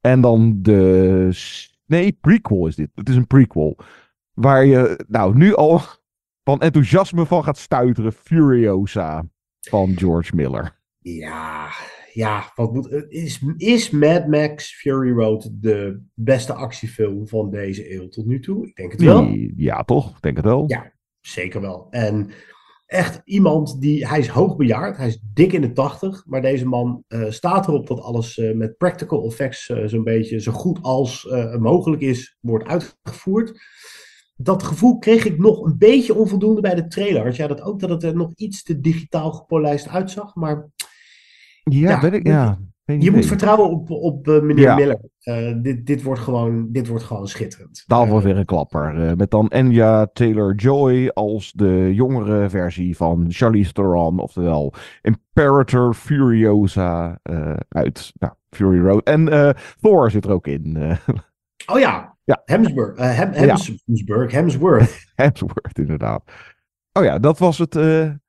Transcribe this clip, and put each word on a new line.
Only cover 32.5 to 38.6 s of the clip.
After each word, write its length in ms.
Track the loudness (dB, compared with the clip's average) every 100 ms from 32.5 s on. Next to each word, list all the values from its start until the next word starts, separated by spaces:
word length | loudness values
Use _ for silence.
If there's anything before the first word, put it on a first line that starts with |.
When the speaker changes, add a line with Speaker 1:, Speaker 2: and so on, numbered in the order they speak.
| -4 -2
Speaker 2:
uitgevoerd. 920 | -6 -6 _ -18 -12 -4 -2 -2 -8 -20 _ -20 -20 -20 _ _ _
Dat 220 | -4 -4
gevoel 360 | -4 0 2 2
kreeg 260 | 2 2
ik 140 | 2 2
nog 260 | 2 2
een 140 | -2 4
beetje 360 | 4 4 2
onvoldoende 460 | 0 0 0 0 0
bij 140 | 0
de 120 | -2 -4
trailer. 380 | -6 -2 -2
Had 120 | -2 -4
jij 100 | -6
dat 140 | -6
ook, 180 | -8 -8
dat 100 | -6
het 120 | -4
er 140 | -4 -4
nog 160 | -6
iets 280 | -8 -12 -12